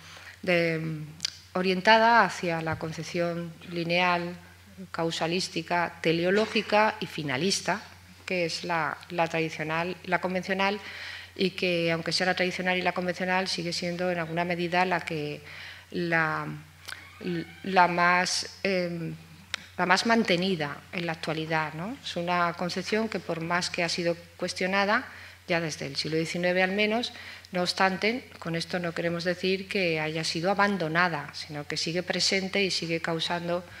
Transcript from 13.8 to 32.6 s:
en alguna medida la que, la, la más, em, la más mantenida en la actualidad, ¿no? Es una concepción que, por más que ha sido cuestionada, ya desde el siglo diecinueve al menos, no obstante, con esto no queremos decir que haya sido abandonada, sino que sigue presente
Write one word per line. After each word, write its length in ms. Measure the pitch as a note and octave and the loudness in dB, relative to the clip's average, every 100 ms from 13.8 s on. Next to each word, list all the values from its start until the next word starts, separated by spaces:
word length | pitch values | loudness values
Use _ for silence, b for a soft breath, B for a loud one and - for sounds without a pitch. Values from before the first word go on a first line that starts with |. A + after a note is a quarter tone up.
| F3 F3 F3+ | -4 -2 -2
en 80 | F3 | -2
alguna 260 | D#3+ E3 F3 | -2 -2 0
medida 400 | F3 F3 F3+ F#3 | 0 0 2 2
la 160 | D#3+ | 0
que, 400 | - D#3+ D3 D3 B B B B B | -2 -4 -4 -8 B B B B B
la, 560 | - E3+ E3 D#3 D#3 D3+ D3+ D3+ - B B B - F#3 E3+ E3 - | -4 0 2 2 0 -4 -8 -12 -18 B B B -10 -4 -4 -6 -10
la 240 | G3 F#3 F3 | 2 6 6
más, 680 | F3 F3 F3+ F#3 - - - | 6 4 4 2 -2 -4 -4
em, 500 | G3 F#3 F3 E3+ D#3+ D#3+ - - - B B - | 0 0 0 -4 -6 -8 -14 -20 -12 B B -2
la 80 | F3+ | 4
más 200 | F#3+ A#3 | 4 6
mantenida 720 | A3+ G#3+ F3 F#3 F3+ D3 C#3+ - | 4 6 4 2 0 -2 -6 -8
en 120 | F#3+ E3+ | -6 -4
la 60 | |
actualidad, 600 | E3 - D#3 D#3+ D#3+ D3+ | -4 -4 -4 -2 -2 -2
¿no? 240 | D#3 F#3+ C#4 | -4 -8 -8
Es 120 | - F3+ | -8 -4
una 380 | F3 F3 F3 | 0 2 2
concepción 560 | E3 F3+ F#3 F3+ G#3+ A3 | 0 -4 -4 0 0 0
que, 100 | F#3+ | -4
por 220 | - E3 | -4 -4
más 280 | E3 F3 F3 | -2 -2 0
que 140 | - | -2
ha 60 | E3+ | 0
sido 260 | - E3+ E3+ - - | 0 0 -2 -6 -8
cuestionada, 680 | F3+ - F#3 G3 G3+ A3+ - B B B - | -6 -2 0 2 4 2 0 B B B -2
ya 120 | E3+ | 0
desde 260 | E3 D3 D3 | 0 -4 -6
el 100 | C#3 | -4
siglo 200 | D3+ D#3+ | -2 0
diecinueve 460 | D#3+ F3 F3+ F3+ | 0 0 2 4
al 80 | F#3 | 2
menos, 400 | G3 G#3+ A3 A#3+ B B B B | 4 2 2 -2 B B B B
no 100 | F3+ | -2
obstante, 680 | F3+ - F#3+ F#3 G#3 B3 - - | 0 4 4 4 0 0 -4 -10
con 160 | E3+ E3 | -4 -4
esto 240 | E3 F#3 | -2 -2
no 140 | F3 | -2
queremos 300 | E3 E3+ E3+ | -2 -2 0
decir 440 | F3 F3 F#3 F#3+ F#3+ | -2 0 0 0 -2
que 320 | G#3 F3+ D#3+ | 0 2 0
haya 240 | D#3 D#3+ | -2 -2
sido 260 | D#3+ E3+ F3 | -2 0 2
abandonada, 800 | G3+ G3+ G3 D#3+ D#3+ F3+ D3+ C#3+ | 4 4 2 2 4 4 2 -6
sino 340 | - - D3 D3 | -10 -10 -8 -6
que 100 | D#3 | -4
sigue 240 | - E3 | -2 -2
presente 600 | F3+ F#3 - G3 F#3+ G3+ | -2 0 2 2 2 2